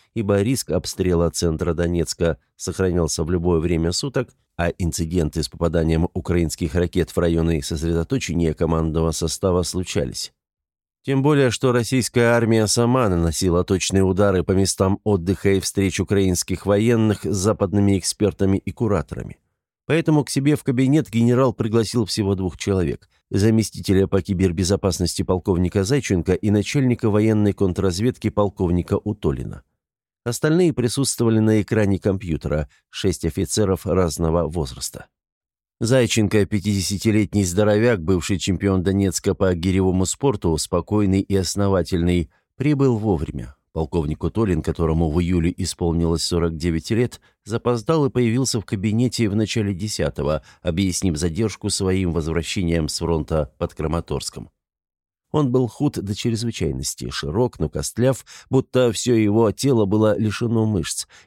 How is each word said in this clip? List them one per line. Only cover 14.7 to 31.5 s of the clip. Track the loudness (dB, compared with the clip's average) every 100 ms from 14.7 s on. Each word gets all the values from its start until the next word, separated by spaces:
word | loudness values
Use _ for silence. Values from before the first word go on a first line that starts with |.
| 2 0 0
отдыха | 0 0 0 0 2
и | 0
встреч | 0 -2 -2 -2
украинских | 0 0 2 0 -2 -4 0
военных | 2 4 2 2 0 -2
с | 0
западными | 0 0 0 2 2 2
экспертами | -2 0 -2 0 0 0
и | -2
кураторами. | -4 -2 0 -2 -10 -12 -16 _ _ _ _ -2
Поэтому | 0 2 2
к | 2
себе | 0 2 0
в |
кабинет | 0 0 2 2 2
генерал | 2 4 4 2
пригласил | 0 0 2 2 0 -2
всего | -2 0
двух | 0 -2 -4
человек: | -2 0 0 -4 _ _ _
заместителя | 2 4 4 0 -6 0 2 4
по | 0
кибербезопасности | 0 0 2 2 0 0 0 -2 -2 -2
полковника | -2 -2 0 0 2 0
Зайченко | 0 -2 0 0 2
и | 0 2
начальника | 0 0 0 0 0 0
военной | 2 2 4 2
контрразведки | 2 0 0 -2 0 -2 -2 -4
полковника | 0 -2 0 0 0 0 -2
Утолина. | -2 -4 -2 -4 -8 -12 _ _ _ _ _ _
Остальные | -8 -2 0 2 2
присутствовали | 2 -2 0 -2 0 2 4
на | 4